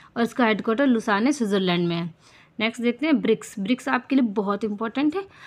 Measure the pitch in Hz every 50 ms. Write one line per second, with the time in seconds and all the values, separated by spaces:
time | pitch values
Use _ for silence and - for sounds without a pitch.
0 | - - - - 233 226 - - 247 220 220 196 - 226 226 220 285 277 240 220
1 | 208 226 202 196 220 269 294 - 233 196 202 196 190 180 175 175 175 170 170 170
2 | 170 170 - _ _ - - - - _ _ - 214 226 226 - 233 240 233 240
3 | 294 320 302 220 175 208 220 220 - - - 208 196 196 254 247 - 269 262 247
4 | 247 - 277 262 254 220 196 220 196 196 202 208 - 214 208 196 226 226 226 262
5 | 294 302 302 381 392 392 - - -